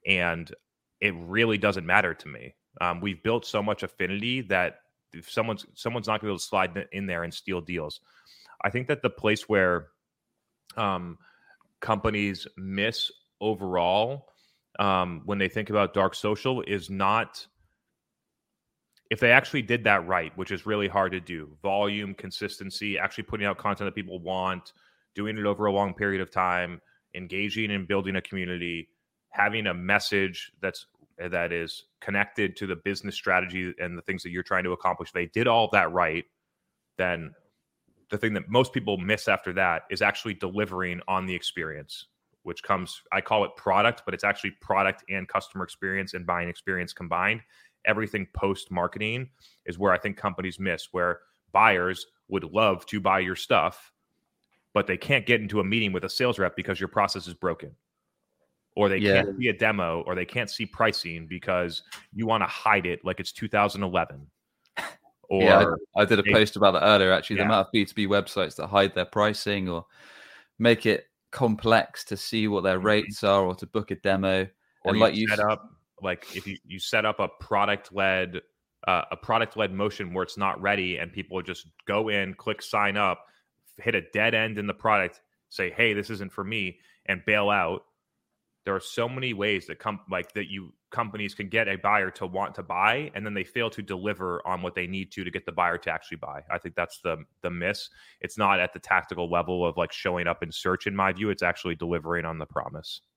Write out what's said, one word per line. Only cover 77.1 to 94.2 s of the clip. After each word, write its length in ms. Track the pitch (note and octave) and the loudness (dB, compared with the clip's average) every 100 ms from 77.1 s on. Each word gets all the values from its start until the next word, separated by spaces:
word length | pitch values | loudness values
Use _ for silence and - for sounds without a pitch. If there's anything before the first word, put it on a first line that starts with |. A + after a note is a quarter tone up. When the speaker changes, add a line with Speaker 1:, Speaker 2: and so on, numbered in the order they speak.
| - | 0
Speaker 1:
a 80 | F#2+ - | -2 -4
product-led, 1000 | - G#2 G2+ G2+ - F#2+ G2 F#2+ F#2 F2+ - _ _ _ - | -2 2 2 0 -4 0 2 2 0 -6 -12 _ _ _ 0
uh, 180 | F2+ - | 0 0
a 60 | - | -8
product-led 560 | - A2+ A2+ - G2+ | 0 0 0 0 -2
motion 400 | F#2+ G#2 - F#2+ | 0 -2 -2 -6
where 120 | F2+ | -4
it's 120 | F#2 - | -4 -2
not 240 | G2 - | -2 0
ready 380 | G2 G2+ F#2 F2 | 0 2 0 -4
and 140 | F2 | -6
people 280 | G2 F#2 F#2 | -8 -8 -8
just 260 | F2 F2 - _ - | -6 -10 -12 _ -2
go 220 | G#2 F#2+ | 0 2
in, 260 | G#2 F#2+ | 0 -2
click 260 | F#2 - G#2 | -6 -6 -6
sign 360 | - A2 G2+ G2+ | -2 0 2 2
up, 280 | G2+ F2 - _ _ _ _ - | 0 0 -8 _ _ _ _ -6
hit 180 | G#2+ | 0
a 80 | A2 E2 | 0 0
dead 220 | G2+ A2 | 0 2
end 240 | A2+ A2 G#2 | 2 0 -2
in 80 | G2+ | -6
the 80 | |
product, 480 | F#2+ A2+ G#2 F2+ - _ _ _ | -2 2 2 2 -6 _ _ _
say, 220 | - F#2 | -6 -6
"Hey, 240 | G2 A#2 | 0 0
this 160 | G#2 G2+ | 2 -4
isn't 220 | G#2+ G2 | -8 -10
for 120 | - | -8
me," 360 | G2 A2 F#2+ - _ _ - | -6 -6 -6 -10 _ _ -6
and 180 | F#2 | -4
bail 240 | - G#2 G2+ | 2 2 4
out. 380 | G#2 E2+ F#2+ _ _ _ _ _ _ _ _ | 2 2 -2 _ _ _ _ _ _ _ _
There 100 | - | -4
are 60 | G2 | -4
so 300 | - - A#2 | -4 -4 -4
many 240 | C3 C3 | -2 -6
ways 320 | G#2 G2+ G2+ - | -2 0 0 -4
that 120 | D#2+ | -8
com-, 220 | - G2+ - | -6 -8 -6
like, 240 | F#2 F2+ | -6 -6
that 180 | G#2+ G2+ | -8 -8
you, 220 | G2 F2+ _ _ | -10 -14 _ _
companies 440 | - A#2 G#2+ G#2 | -6 -6 -6 -8
can 160 | - G2+ | -8 -2
get 180 | A2 G#2+ | 0 0
a 80 | G2 | 0
buyer 340 | G2+ G#2 F#2+ | 2 2 2
to 140 | - F#2+ | -4 -6
want 280 | F#2 G2 | -4 -4
to 80 | - | -6
buy, 480 | F2 F2 G2+ B2 D3+ | -6 0 2 2 -4
and 120 | - G#2+ | -8 -8
then 80 | |
they 100 | G2+ | -6
fail 240 | F#2 - A2+ | -6 -4 -4
to 140 | - | -4
deliver 580 | G2+ F#2+ G2+ F#2 | -8 -4 -4 -2